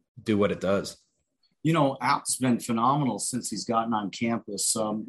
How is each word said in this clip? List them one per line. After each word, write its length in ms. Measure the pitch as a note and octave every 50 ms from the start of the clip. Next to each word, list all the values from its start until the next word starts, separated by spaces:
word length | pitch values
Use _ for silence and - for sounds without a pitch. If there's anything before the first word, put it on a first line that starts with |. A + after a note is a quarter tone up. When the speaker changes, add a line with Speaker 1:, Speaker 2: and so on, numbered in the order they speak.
| _ _ - A#2 -
Speaker 1:
do 160 | A2+ G#2+ G2+
what 120 | G2+ F#2+
it 80 | G2 -
does? 380 | F2 F#2 G2+ G2 - - - _ _ _ _ _ _ _ _ _ _ _ _ _
Speaker 2:
You 120 | - D#3 E3
know, 240 | D#3+ C#3+ C3+ C3+ -
Al's 360 | B2 C3+ C#3+ - - - -
been 220 | - B2+ B2+ A#2 -
phenomenal 600 | - - A#2 A2+ A#2 C3 C#3+ D3+ C#3+ A#2+ G#2 G2
since 320 | - - - A#2 - -
he's 140 | A2 F#2+ -
gotten 280 | - A2+ A2+ A2+ A2+ A#2
on 160 | G#2+ G#2 F#2
campus. 680 | - - A#2+ A#2 A#2 A2 - - G2+ G2 - - -
Um, 300 | A2+ A2 G#2+ G#2+ A2 G#2+